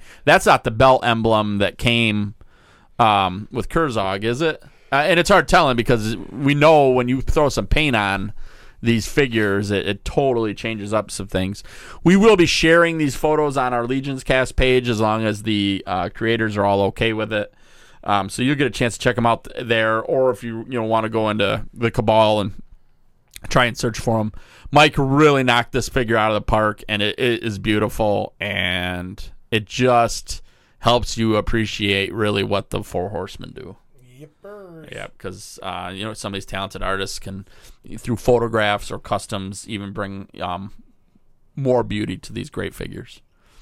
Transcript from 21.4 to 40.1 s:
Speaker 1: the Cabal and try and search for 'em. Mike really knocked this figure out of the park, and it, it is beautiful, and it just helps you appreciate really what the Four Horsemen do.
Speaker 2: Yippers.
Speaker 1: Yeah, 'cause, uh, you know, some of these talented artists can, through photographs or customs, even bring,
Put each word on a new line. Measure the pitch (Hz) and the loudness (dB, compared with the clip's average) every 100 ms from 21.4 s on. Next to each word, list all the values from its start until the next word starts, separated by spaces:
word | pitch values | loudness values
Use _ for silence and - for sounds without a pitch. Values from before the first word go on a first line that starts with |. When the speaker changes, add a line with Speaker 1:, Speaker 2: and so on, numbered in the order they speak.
| 101 107 - | 0 -2 -6
Speaker 1:
the | - 117 | -4 -2
Cabal | 123 110 110 107 107 | 0 2 4 4 2
and | 92 - - - _ _ _ _ _ - - | -2 -8 -16 -20 _ _ _ _ _ -14 0
try | 139 120 | 2 2
and | 113 | 0
search | 123 - | -4 -4
for | 123 110 | -2 -2
'em. | 107 - - - - | -2 -8 -18 -20 0
Mike | 123 151 - | 4 4 4
really | 135 139 151 139 | 2 6 6 6
knocked | 123 120 120 | 4 2 0
this | 127 - | -4 -2
figure | 135 113 113 | -2 0 2
out | 107 | 2
of | 107 | 0
the | |
park, | - 110 107 101 - | 0 2 2 -2 -6
and | 104 | -2
it, | 104 - | -2 0
it | 123 113 | -2 -2
is | 117 98 | -4 -4
beautiful, | 110 107 104 - 107 101 - - | 0 0 0 0 0 0 -4 -8
and | 101 98 92 90 90 90 90 90 - - - | -6 -4 -2 -4 -4 -6 -10 -12 -16 -18 -6
it | 110 101 | -4 -4
just | - 123 120 117 - - - - _ _ _ | 0 2 4 2 -2 -10 -14 -14 _ _ _
helps | 117 120 - 117 | 2 2 0 -2
you | 110 107 | 0 2
appreciate | - 117 107 - 101 98 98 | 0 -2 -2 -2 0 0 -2
really | 95 104 101 | -2 -2 0
what | 104 101 - | 0 -2 -4
the | 101 | -8
Four | - 90 95 | -6 -6 -6
Horsemen | 92 95 - - | -8 -10 -12 -16
do. | - - - _ _ 123 127 | -16 -18 -20 _ _ -20 -20
Speaker 2:
Yippers. | 151 _ 202 208 185 165 151 | -20 _ -20 -20 -20 -20 -16
Speaker 1:
Yeah, | 107 - - | -14 -14 -14
'cause, | 98 95 - - | -14 -14 -16 -14
uh, | 95 90 90 | -10 -10 -10
you | 95 | -10
know, | 107 | -10
some | - 107 | -10 -8
of | 98 | -8
these | 92 | -8
talented | 95 98 92 | -8 -8 -6
artists | 92 95 95 - | -4 -2 -4 -8
can, | 98 95 - - - - - 110 | -12 -12 -16 -20 -20 -20 -16 -10
through | 123 113 | -6 -2
photographs | - 120 117 110 104 104 - | 2 2 2 0 0 0 -4
or | 104 | -12
customs, | - 101 - 101 95 98 - | -4 -4 -4 -8 -8 -12 -10
even | 98 101 | -10 -8
bring, | 110 98 | -8 -8